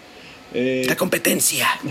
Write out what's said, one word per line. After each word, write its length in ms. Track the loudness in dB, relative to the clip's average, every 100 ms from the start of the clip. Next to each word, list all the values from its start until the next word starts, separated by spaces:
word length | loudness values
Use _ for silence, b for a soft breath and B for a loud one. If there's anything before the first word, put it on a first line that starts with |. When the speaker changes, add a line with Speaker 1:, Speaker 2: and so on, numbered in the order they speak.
| B B B B -6
Speaker 1:
Eh, 320 | 0 2 2 0
Speaker 2:
La 80 | 0
competencia. 680 | 0 2 2 2 2 2 2 0 0